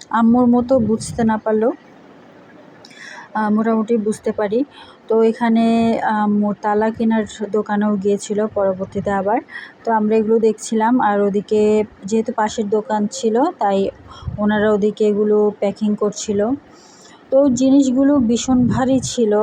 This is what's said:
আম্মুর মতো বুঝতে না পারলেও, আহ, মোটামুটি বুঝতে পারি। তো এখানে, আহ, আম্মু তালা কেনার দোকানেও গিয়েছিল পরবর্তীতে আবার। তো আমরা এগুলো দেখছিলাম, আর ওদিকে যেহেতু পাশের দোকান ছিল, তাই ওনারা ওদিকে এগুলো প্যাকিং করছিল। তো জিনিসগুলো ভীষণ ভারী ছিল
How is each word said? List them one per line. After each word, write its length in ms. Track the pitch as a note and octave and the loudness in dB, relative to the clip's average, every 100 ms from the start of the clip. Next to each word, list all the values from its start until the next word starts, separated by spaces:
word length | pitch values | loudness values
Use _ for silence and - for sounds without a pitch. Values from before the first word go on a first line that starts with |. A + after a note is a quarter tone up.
| - | -6
আম্মুর 360 | A3+ A3+ B3 A#3+ | 0 2 4 2
মতো 260 | B3 B3 C4 | 2 2 0
বুঝতে 420 | G#3+ A3+ - - | 2 -2 -4 -2
না 140 | A3+ G#3+ | -2 -2
পারলেও, 340 | A3 A3 A#3 - - - - - - - - - - - - - - - - G#3+ | -2 0 0 -4 -12 -20 -20 -20 -20 -20 -20 -20 -20 -20 -20 -20 -20 -20 -10 -4
আহ, 140 | G#3+ | 0
মোটামুটি 440 | G#3+ A3+ A3 A3 A#3 | 0 0 0 0 0
বুঝতে 340 | G#3 G#3+ A#3 | -2 -4 -6
পারি। 280 | G#3+ G#3 A#3 D4 - - - - | -4 -2 -2 -4 -8 -20 -18 -2
তো 80 | A3 | 2
এখানে, 420 | A3+ A3+ A#3 A3+ A3+ A3+ A3+ - | 2 2 0 2 2 2 2 0
আহ, 260 | A3 G#3+ | -2 0
আম্মু 260 | G#3 G#3 G#3 | 0 0 0
তালা 340 | G3 G#3+ G#3 A3 | -2 -2 0 0
কেনার 360 | A3+ A3+ A3 G3+ - G3 | 0 0 0 -2 -8 -4
দোকানেও 420 | G#3+ G#3 G#3 G#3+ G#3 | -4 -2 -2 0 0
গিয়েছিল 440 | G3+ G3+ - G3+ G#3+ | -2 -2 -2 -4 -2
পরবর্তীতে 640 | G#3 F#3+ F#3 F#3+ G3+ G3+ | -2 -2 -2 -6 -6 -4
আবার। 280 | G3 G3 B3+ - - - - | -2 -2 -4 -4 -16 -20 -10
তো 100 | B3 | -2
আমরা 220 | A3 G#3+ A3 | 0 2 0
এগুলো 220 | G#3+ A3+ | 2 2
দেখছিলাম, 540 | A3 G#3+ - A3 A3+ B3+ | 2 -2 -4 -2 2 2
আর 160 | G#3 G3+ | 2 0
ওদিকে 400 | G3+ G3+ - G#3+ G#3+ G#3+ G#3 - G3 | 0 -2 0 0 2 2 -2 -8 -4
যেহেতু 260 | A3+ A3+ | -2 -2
পাশের 340 | A3+ G#3+ - G#3 | -2 -4 -4 -2
দোকান 320 | G#3+ G#3 G#3+ G#3 | -2 -2 -4 -4
ছিল, 240 | - A3 A3+ E4 - | -4 -2 0 0 -2
তাই 200 | G3+ G3 G3 - - - - - | -2 0 -2 -6 -18 -14 -12 -4
ওনারা 300 | G#3 G#3+ G#3+ | 0 2 2
ওদিকে 320 | G#3 G#3+ G#3+ G#3+ | 2 0 0 0
এগুলো 300 | G#3 G#3+ G#3+ G#3 G#3 | 2 2 2 2 0
প্যাকিং 300 | G3+ G3 G#3+ G#3 | -4 -2 -2 -2
করছিল। 440 | G#3 - - G3+ G#3+ C#4+ - - - - - - - | -4 -4 -4 -2 -2 -4 -8 -20 -20 -20 -20 -20 0
তো 80 | C4+ C#4+ | 2 4
জিনিসগুলো 640 | B3 C4 C#4 C4 B3+ C#4 C#4+ | 2 4 4 4 2 2 4
ভীষণ 400 | A3+ A#3 - B3+ A#3+ | 2 0 0 2 2
ভারী 300 | A#3+ C4 C4 | 0 0 0
ছিল 300 | - B3 G#3+ G#3 | 0 -2 2 2